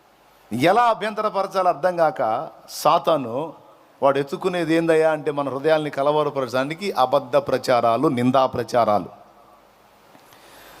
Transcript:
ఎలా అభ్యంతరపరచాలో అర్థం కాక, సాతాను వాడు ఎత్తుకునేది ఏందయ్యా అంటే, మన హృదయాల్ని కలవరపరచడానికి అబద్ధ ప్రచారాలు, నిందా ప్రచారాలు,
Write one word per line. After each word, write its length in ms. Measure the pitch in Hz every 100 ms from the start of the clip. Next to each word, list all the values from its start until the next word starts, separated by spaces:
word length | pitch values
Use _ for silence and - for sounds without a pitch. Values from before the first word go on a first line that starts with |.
| _ _ _ _ _
ఎలా 300 | 113 156 208
అభ్యంతరపరచాలో 840 | 240 214 208 214 214 190 190 185 180
అర్థం 280 | 165 185 175
కాక, 520 | 156 143 117 117 156 - -
సాతాను 840 | - 147 170 170 156 123 123 160 - - - _ _
వాడు 160 | 135 139
ఎత్తుకునేది 560 | 143 190 185 180 156 160
ఏందయ్యా 360 | 165 160 160
అంటే, 200 | 156 147
మన 180 | 143 139
హృదయాల్ని 400 | 127 147 156 151
కలవరపరచడానికి 1000 | 139 139 151 147 139 123 127 135 180 196
అబద్ధ 440 | 120 127 139 131 143
ప్రచారాలు, 720 | 139 131 127 123 117 117 156
నిందా 380 | 123 123 131 131
ప్రచారాలు, 600 | 127 117 120 107 104 85 - - _ - _ _ _ _ _ _ - - - - - - -